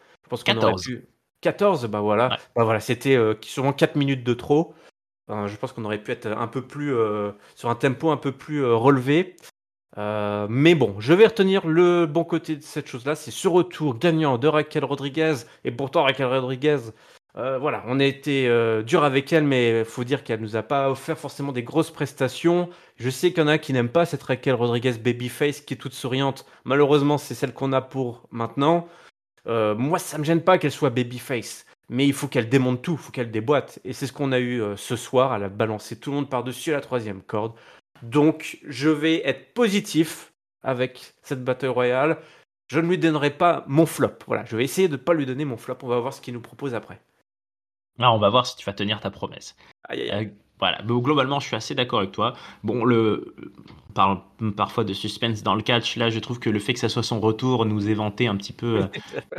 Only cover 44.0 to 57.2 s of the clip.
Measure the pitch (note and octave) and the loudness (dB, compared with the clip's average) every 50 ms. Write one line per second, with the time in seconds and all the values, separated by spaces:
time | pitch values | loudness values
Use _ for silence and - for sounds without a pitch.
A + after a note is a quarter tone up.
44 | C3 G2+ - - - - A#2 G#2+ G#2 - A2+ A2 C3 C3+ - F#3 F#3+ F3 C#3+ B2+ | 0 0 0 -6 -6 -4 -4 -4 -4 -4 -2 -2 -2 0 2 2 2 2 0 -2
45 | - F3 E3+ D#3 C#3 B2+ B2+ C3+ D#3 C#3 A#2 A2 - - B2 - C#3 A#2+ A#2+ A#2+ | 0 0 2 2 0 -2 -4 -4 -4 -6 -6 -8 -8 -10 -10 -8 -4 -2 -2 -2
46 | A#2 C#3 C3 - - B2+ B2 A#2+ A#2 - - - C#3+ C#3 A#2 G#2+ - - F2+ - | -2 -4 -8 -10 -12 -14 -12 -12 -14 -16 -14 -10 -8 -6 -6 -8 -8 -10 -16 -20
47 | _ _ _ _ _ _ _ _ _ _ _ _ _ _ _ _ _ _ _ - | _ _ _ _ _ _ _ _ _ _ _ _ _ _ _ _ _ _ _ 2
48 | A#2+ B2 A2+ G#2+ G#2 G2+ A2+ B2+ A#2+ - - - - G2+ G2 - G#2 G#2 G#2+ G#2 | 4 4 6 6 4 4 4 4 2 0 -6 -10 -10 -10 -6 -4 -4 -4 -4 -4
49 | - G2 - - - - - - - - - _ _ - _ _ - - - B1 | -6 -8 -8 -8 -12 -12 -12 -16 -18 -20 -20 _ _ -20 _ _ -14 -12 -8 -8
50 | A#1+ - G2 G#2 A2 G2 - _ _ _ _ _ F#2+ F2+ - - G2 A2+ A#2+ B2 | -6 -4 -4 -4 -6 -6 -10 _ _ _ _ _ -2 -2 -2 -2 -4 -2 -2 0
51 | B2 C#3 D3+ C#3 C3 C3+ C#3+ C#3 - - A#2+ A2 - - B2 B2+ B2 B2 B2 A2 | 0 2 2 2 0 0 -2 -4 -4 -6 -6 -8 -6 -6 -4 -4 -2 0 0 0
52 | G2 G2 - - G#2+ A#2+ A#2+ - - - - - - A2 A#2+ B2 A2+ B2 A#2 A2+ | -2 -2 -2 -2 -2 -2 -2 -6 -14 -20 -18 -8 -6 -4 -2 0 2 4 4 6
53 | A2 A2 G#2+ - - - - - - - - - - - - - - - - G#2+ | 4 4 2 0 -4 -10 -16 -18 -18 -18 -20 -20 -20 -20 -20 -20 -20 -8 0 2
54 | F#2+ G2 G2 F2+ - - _ - A2+ G#2+ G2 G#2 G2 - - - F#2 - G2 - | 2 2 2 0 -4 -12 _ -6 -6 -4 -2 -2 -2 0 0 -2 -2 -2 -4 -6
55 | - G#2 - - A#2+ A2+ A2 G#2 - G#2+ F#2+ G#2 G#2 - B2 A#2+ A#2 - - A#2 | -6 -8 -6 -4 -4 -4 -4 -2 0 0 0 0 0 0 0 0 0 -2 -2 -2
56 | A#2 A#2 A2+ A2+ - - B2 B2 - A#2 G#2 G#2 - - B2+ - A#2+ A2 - A#2+ | 0 0 0 -2 -4 -6 -8 -4 -2 -2 -2 0 0 -2 -2 -2 -2 -2 -2 -2
57 | A2 - B2 G#2+ | -2 -2 -2 0